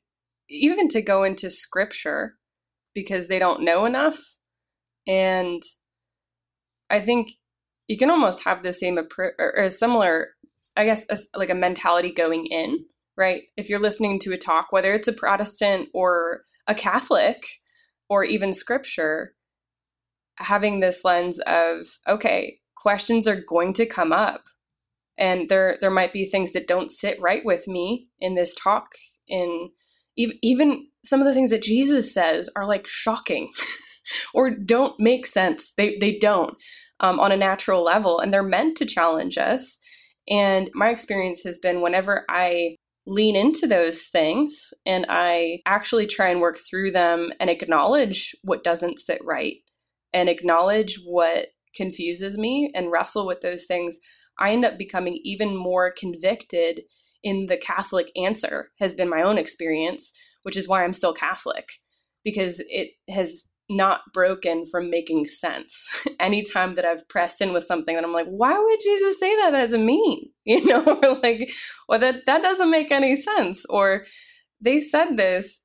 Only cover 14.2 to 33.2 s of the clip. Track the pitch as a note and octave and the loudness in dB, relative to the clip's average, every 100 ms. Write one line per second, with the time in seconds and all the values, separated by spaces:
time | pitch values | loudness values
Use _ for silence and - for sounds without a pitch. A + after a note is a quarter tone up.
14.2 | F#3+ F3+ - D#3+ - F#3+ F#3+ G#3 G#3+ A3 | -2 -2 0 0 2 0 2 0 0 -2
15.2 | - G3 G#3 - G3+ F#3+ - - F3+ F3 | 0 0 0 0 0 0 -4 -2 0 0
16.2 | E3+ - _ _ - G#3+ G3 A3 - G3 | -2 -8 _ _ -6 -2 0 0 2 2
17.2 | A#2+ - - - _ _ _ _ _ G3+ | 2 0 -10 -14 _ _ _ _ _ 0
18.2 | - G#3+ G3 F#3+ - C4 C4 - D#3 D#3 | 0 -2 0 0 0 -2 -2 -2 -2 -4
19.2 | - _ _ _ _ _ _ _ _ _ | -8 _ _ _ _ _ _ _ _ _
20.2 | _ - - G3+ G#3 G3 F#3 F3+ F#3+ F3 | _ -12 -2 0 0 2 2 2 2 2
21.2 | F3+ F3 - E3+ E3 E3 E3+ - - G#3 | 0 -4 0 2 2 -2 -10 -8 -2 0
22.2 | - - - - _ - G#3 G3+ - A3+ | 0 -2 -4 -12 _ -4 -2 0 2 2
23.2 | G#3+ F#3+ - E3+ F3+ G3 A3+ - D#3+ F3 | 2 -2 -2 -2 0 0 -2 -2 0 2
24.2 | G#3+ - - _ _ _ _ _ _ - | 0 -4 -16 _ _ _ _ _ _ -2
25.2 | F#3+ F#3 D#3 F#3+ F#3+ - G3 F#3+ F#3 G3+ | 0 0 2 2 2 0 0 2 0 -2
26.2 | F#3+ G3 F3+ F#3 - F3+ - - G3+ - | -2 0 0 -2 0 -2 0 -2 -2 -2
27.2 | F3+ G#3 A3+ E3+ G3+ F3+ F3+ B3 - _ | 0 0 0 -2 -2 -6 -4 -6 -10 _
28.2 | F#3 F3+ E3+ - G3 G#3+ - - - _ | -4 0 0 0 0 0 -4 -18 -20 _
29.2 | - F#3 F3 E3+ F3 _ _ _ _ - | -8 -6 -4 -6 -10 _ _ _ _ -6
30.2 | A#3 - A3+ B3+ D4 - - _ - C4+ | -6 -2 0 2 2 0 -8 _ 2 4
31.2 | C#4 C4 C4 A3 G#3 A#3 C#4 C#4 G#3+ F#3+ | 4 4 2 2 2 2 4 2 2 2
32.2 | E3 D#3+ - G3+ G3+ G3 - - A#3 A3+ | 2 0 -4 -6 -4 -4 -2 -2 -2 -4